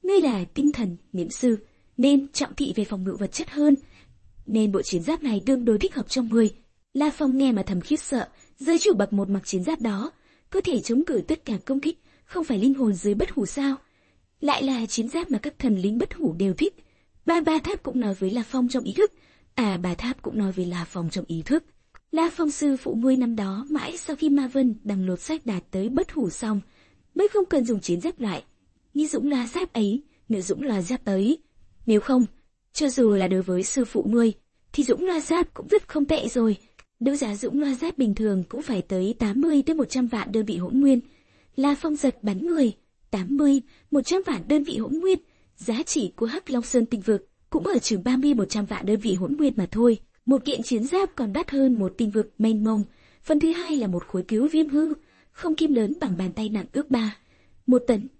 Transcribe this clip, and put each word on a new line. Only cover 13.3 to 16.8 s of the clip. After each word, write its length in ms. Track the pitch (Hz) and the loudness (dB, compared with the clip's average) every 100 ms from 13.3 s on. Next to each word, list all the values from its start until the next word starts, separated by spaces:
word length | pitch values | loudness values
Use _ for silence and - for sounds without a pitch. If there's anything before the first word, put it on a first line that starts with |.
hủ 140 | - 196 | -2 -4
sao? 300 | - 277 269 _ _ _ _ _ _ | -2 -2 -4 _ _ _ _ _ _
Lại 220 | 294 - | -2 0
là 220 | 269 254 226 | 0 -2 -4
chiến 240 | - 233 | -4 -4
giáp 220 | 330 349 | -4 -4
mà 60 | 233 | -4
các 220 | 294 - | -4 -4
thần 220 | 262 196 | 0 0
linh 160 | 190 226 | 0 -2
bất 160 | 403 | -4
hủ 220 | 359 277 170 | -2 -4 0
đều 140 | 196 | -2
thích. 200 | 175 349 - | 0 -2 -2